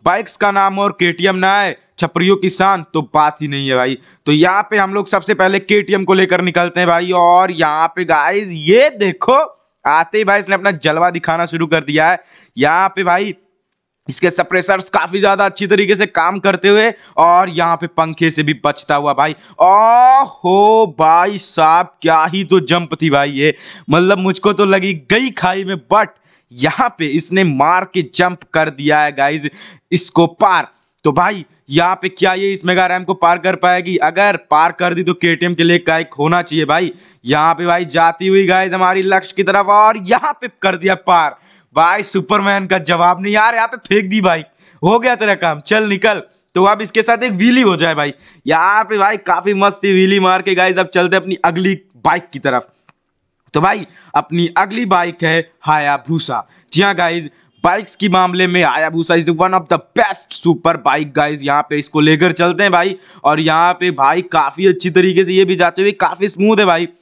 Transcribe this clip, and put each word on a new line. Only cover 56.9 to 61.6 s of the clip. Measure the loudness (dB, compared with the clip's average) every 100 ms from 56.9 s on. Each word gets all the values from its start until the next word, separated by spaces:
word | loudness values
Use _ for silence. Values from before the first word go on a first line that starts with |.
| 0
guys, | -2 -4 -10 _ _ _
बाइक्स | -2 -2 -6 -6
के | 0
मामले | 2 0 0 -2
में | 0
Hayabusa | 0 0 -2 -4 0 0
is | 0
the |
one | 0 0
of | 0 -2
the | -4 -2 -2
best | -2 -4 -14 -6
super | -2 0 0 0 0
bike | -2 -2 -2
guys। | -2 -4
यहाँ | -2 -2